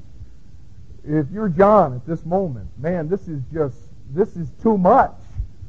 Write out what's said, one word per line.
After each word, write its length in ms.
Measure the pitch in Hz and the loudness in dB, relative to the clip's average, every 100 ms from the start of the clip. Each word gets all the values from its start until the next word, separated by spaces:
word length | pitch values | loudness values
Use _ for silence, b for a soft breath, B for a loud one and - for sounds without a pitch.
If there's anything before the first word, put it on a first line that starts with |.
| - - - - - - - - - - | -16 -16 -16 -16 -16 -16 -16 -16 -16 -12
if 260 | - 151 135 | -2 0 0
you're 160 | 196 214 | -2 0
John 460 | 156 202 214 156 | 6 8 8 6
at 120 | 123 151 | 0 -6
this 200 | 165 156 | -6 -2
moment, 420 | 190 185 117 95 - | 0 0 -4 -10 -6
man, 300 | 151 180 151 | -4 -2 -2
this 200 | 196 - | -2 -4
is 120 | 147 123 | -8 -4
just, 280 | 160 143 - - - - | -2 -2 -4 -14 -16 -4
this 260 | 143 220 175 | 0 0 -2
is 140 | 147 - | -10 -2
too 140 | 226 208 | 2 4
much. 380 | 180 254 196 - - - - - | 6 6 6 -2 -10 -8 -8 -10